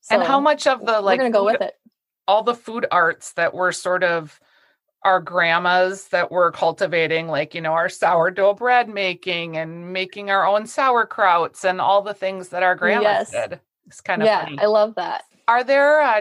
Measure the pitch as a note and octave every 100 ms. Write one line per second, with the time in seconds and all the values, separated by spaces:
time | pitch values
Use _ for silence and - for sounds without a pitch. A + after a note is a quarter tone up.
0 | - A3 C4 C#4 D4 D4 D4 B3+ A#3 A3
1 | G3 B3 B3+ G#3+ G3+ - F#3+ - _ _
2 | _ _ - G#3 A3 A#3 - A#3 - F3
3 | E3 D#3+ - - E3+ F3 F3+ E3+ F3+ F3+
4 | F3+ E3+ D#3 _ _ _ _ _ _ _
5 | G3 F#3 E3 F3 E3+ E3+ F3+ F3+ F#3 F#3+
6 | - F3+ F3 F3+ E3+ - E3+ D#3+ F3+ E3+
7 | D#3+ D#3+ E3 D3 D#3 F3 D#3+ E3 F3+ -
8 | E3+ F3 F3 F#3 G3 G3+ B3 B3 A3+ G3+
9 | F#3 F3 F#3 E3+ E3+ D#3+ D#3+ E3 F3 F#3
10 | F#3 G3+ G3+ G3 F3+ G#3 G#3+ - C4 A#3+
11 | A3 - G3 E3+ D#3+ - F#3 F#3 F3 G3+
12 | G3+ G3+ F#3+ F#3+ F3+ F3+ F#3 F3+ F3+ A3+
13 | G#3 G3 G3+ - A2+ - _ _ _ -
14 | - F3+ G#3+ F#3+ D#3 C#3+ G#3 G#3+ G#3+ G#3+
15 | E3+ - - _ - A#3+ B3 C#4 C#4+ D4+
16 | C#4+ G#3+